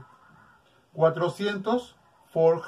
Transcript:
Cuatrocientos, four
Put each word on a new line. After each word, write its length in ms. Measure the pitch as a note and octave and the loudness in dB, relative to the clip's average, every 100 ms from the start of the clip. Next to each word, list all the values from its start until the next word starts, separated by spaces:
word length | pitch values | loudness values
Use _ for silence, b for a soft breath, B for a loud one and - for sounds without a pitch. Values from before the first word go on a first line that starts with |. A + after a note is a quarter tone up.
| - b b b b b b b b | -20 b b b b b b b b
Cuatrocientos, 1040 | D3 D#3+ D#3+ F3 - G#3 G3+ A3 B3 - _ _ _ _ | 0 0 2 -4 -4 -6 -4 -2 -4 -4 _ _ _ _
four 340 | E3 E3 D#3+ | 2 2 2